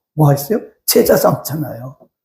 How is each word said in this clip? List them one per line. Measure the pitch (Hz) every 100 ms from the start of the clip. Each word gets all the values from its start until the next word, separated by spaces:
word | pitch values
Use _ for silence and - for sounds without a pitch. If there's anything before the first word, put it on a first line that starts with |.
| _
뭐 | 151 147
했어요? | 139 - 208 - _
제자 | - - -
삼잖아요. | - - 143 - 156 131 117 131 - _ _